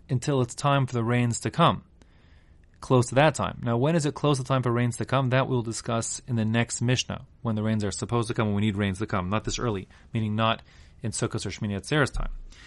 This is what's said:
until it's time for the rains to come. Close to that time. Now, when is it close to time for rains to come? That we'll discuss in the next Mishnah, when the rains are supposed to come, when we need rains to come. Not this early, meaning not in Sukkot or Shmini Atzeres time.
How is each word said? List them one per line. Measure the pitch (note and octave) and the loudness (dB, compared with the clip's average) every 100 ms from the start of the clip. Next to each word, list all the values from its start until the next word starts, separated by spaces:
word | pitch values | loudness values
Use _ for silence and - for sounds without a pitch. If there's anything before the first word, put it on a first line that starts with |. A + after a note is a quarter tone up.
| - | -4
until | B2+ - C#3 | -2 0 0
it's | B2 | 0
time | - C#3+ C#3 B2+ | 0 2 2 2
for | |
the | B2 | 0
rains | A2+ B2 A#2+ A#2 | 2 2 2 0
to | A2+ | -2
come. | - E3 F2+ - - - - - - - - - - | 2 4 2 -4 -20 -20 -20 -20 -20 -20 -20 -20 -10
Close | - B2+ A#2+ | 2 4 4
to | |
that | A#2+ D3+ - | 4 4 4
time. | F2 - | -2 -2
Now, | A#2 A#2 | -2 2
when | C#3 | 2
is | E3+ D3 | 2 0
it | |
close | - D3 C#3 | 0 0 0
to | |
time | B2 C3 | 0 0
for | B2 | 2
rains | A#2 B2 A#2 | 2 0 -2
to | |
come? | A2+ C3 C3 | -2 0 2
That | B2+ B2 | 2 2
we'll | B2+ | 0
discuss | A2+ A2 - A#2 A#2 - - | -2 -6 -4 -4 -4 -8 -4
in | |
the | A#2 | -2
next | A2 A2+ A#2 - | 0 2 0 0
Mishnah, | A#2 B2+ - - - - | 0 0 -2 -8 -12 -10
when | A#2 | -4
the | G#2+ | -2
rains | A2 A2 | 0 0
are | G#2 | -2
supposed | - G2+ A#2+ A2+ | -4 -2 -2 0
to | |
come, | A#2+ G#2+ | 0 0
when | G2+ | 2
we | |
need | G#2+ G2 | 0 0
rains | G2+ F#2+ | 0 -2
to | A2 | -4
come. | G2+ F2+ | -4 -2
Not | G#2+ | -2
this | - - | -2 -4
early, | A#2 G2 - - - | -2 -4 -6 -18 -8
meaning | A2+ A2 | -4 -2
not | G#2+ A2+ A2+ - - - - | 0 0 0 -6 -20 -20 -10
in | A#2 | -8
Sukkot | - A#2 A2+ G#2 | -4 -2 -2 -6
or | |
Shmini | - A2 G2 | -6 -4 -4
Atzeres | - D3+ C3 | -2 0 0
time. | - - - - - | 0 -4 -6 -12 -18